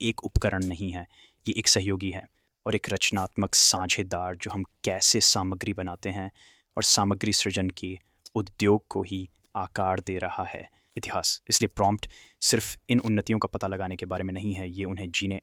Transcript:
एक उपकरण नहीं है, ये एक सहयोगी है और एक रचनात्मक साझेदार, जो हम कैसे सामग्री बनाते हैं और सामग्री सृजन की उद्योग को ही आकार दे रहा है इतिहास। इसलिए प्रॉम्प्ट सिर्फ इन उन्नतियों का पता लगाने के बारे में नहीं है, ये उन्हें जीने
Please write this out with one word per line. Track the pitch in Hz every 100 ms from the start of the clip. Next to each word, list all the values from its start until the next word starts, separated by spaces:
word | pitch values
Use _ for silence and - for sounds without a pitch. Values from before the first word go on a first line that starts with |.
एक | 117 -
उपकरण | - - 107 95
नहीं | 92 87 98
है, | 87 87 _ - _ -
ये | 107
एक | 110
सहयोगी | 107 98 95 95
है | 92 - _ _ _ -
और |
एक | 107 -
रचनात्मक | 98 - 101 95 - 98
साझेदार, | - - 92 92 - 92 87 90 90
जो | 107
हम | 101 95 _
कैसे | - 92 - 113
सामग्री | - 107 92 92 104
बनाते | 101 92 87 101
हैं | 98 95 - - _ _ -
और |
सामग्री | - - 101 98 107
सृजन | 101 101 95 92
की | - 92 92 _ _ -
उद्योग | 113 98 - 104 104 -
को | 98
ही | 92 95 92 _ _ 101
आकार | 92 - 92 92
दे | 95 92
रहा | 90 -
है | 92 - - _ _ -
इतिहास। | - 95 - - -
इसलिए | 104 110
प्रॉम्प्ट | - 98 104 - - - -
सिर्फ | - 113 - - -
इन | 123
उन्नतियों | 110 104 101 110
का | 95
पता | - 98
लगाने | 98 92 92
के | 92
बारे | 92
में | 95
नहीं | 95 104
है, | 95 90
ये | 90
उन्हें | 95 92 92
जीने | 85 98 98